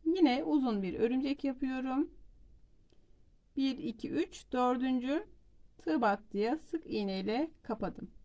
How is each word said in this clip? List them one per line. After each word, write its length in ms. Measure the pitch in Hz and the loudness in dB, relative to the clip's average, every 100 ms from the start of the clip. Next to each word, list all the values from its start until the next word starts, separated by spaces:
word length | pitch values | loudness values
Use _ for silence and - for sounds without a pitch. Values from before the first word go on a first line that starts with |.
| 320 | 2
Yine 380 | 370 302 254 | 4 4 4
uzun 400 | 320 302 254 208 | 2 2 2 0
bir 100 | 190 | -2
örümcek 500 | - 226 254 269 277 | 0 2 2 0 -2
yapıyorum. 680 | 277 262 269 262 262 262 339 - - - - - - - - - - - - - _ - | -2 -2 -2 -2 -2 0 -2 -4 -20 -20 -20 -20 -20 -20 -20 -20 -20 -20 -20 -20 _ 0
Bir, 220 | 269 262 | 0 0
iki, 320 | - 220 - | -6 -6 -4
üç, 420 | - 403 - - | -2 -2 -6 -4
dördüncü 760 | 254 247 254 262 254 254 302 415 - - - - - | 0 2 2 2 0 0 -2 -4 -18 -20 -20 -20 -10
tığ 240 | - 320 | -2 2
battıya 560 | 233 202 - 202 220 311 | 4 2 -2 -2 0 -2
sık 260 | - 330 - | -4 -8 -4
iğne 340 | 220 202 190 | -2 -2 -2
ile 320 | 190 226 320 - | -2 0 -2 -6
kapadım. 500 | - 226 190 - - - | -8 -4 -4 -6 -14 -16